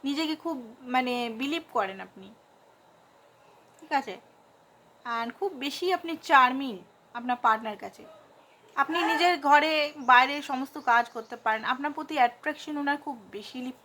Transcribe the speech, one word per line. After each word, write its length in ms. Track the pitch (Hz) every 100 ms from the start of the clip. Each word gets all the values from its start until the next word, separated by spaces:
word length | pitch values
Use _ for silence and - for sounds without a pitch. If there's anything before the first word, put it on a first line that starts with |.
নিজেকে 300 | 269 285 311 311
খুব 120 | 339 277 226 240 254
মানে 200 | 254 247 247 233 220
বিলিভ 240 | 277 330 320 -
করেন 220 | 190 196 190
আপনি, 220 | - 196 226 _ _ _ _ _ _ _ _ _ _ _ _ _ _
ঠিক 140 | 311 285
আছে, 140 | 262 185 _ _ _ _ _ _ _ _ 240
and 140 | 233 233 -
খুব 120 | 381 294
বেশি 220 | 277 - 359 349
আপনি 140 | 330 320 -
চার্মিং 460 | 285 247 262 269 190 - _ _ 240
আপনার 200 | 247 247
পার্টনার 340 | 233 220 226 202
কাছে। 200 | 202 - 214 - - - _ _ _ -
আপনি 160 | 277 339 330
নিজের 240 | 302 349 349 277
ঘরে 240 | 294 311 311 294 302 240
বাইরে 240 | 247 262 285 285
সমস্ত 260 | 262 269 311 254
কাজ 140 | 233 240 233
করতে 200 | 226 240
পারেন, 180 | 226 220 220
আপনার 200 | 254 285 294
প্রতি 180 | 302 311
অ্যাট্রাকশন 540 | 240 233 302 294 - 294
ওনার 160 | 285 285
খুব 120 | 294 240 190 208
বেশি 220 | 208 254 254 254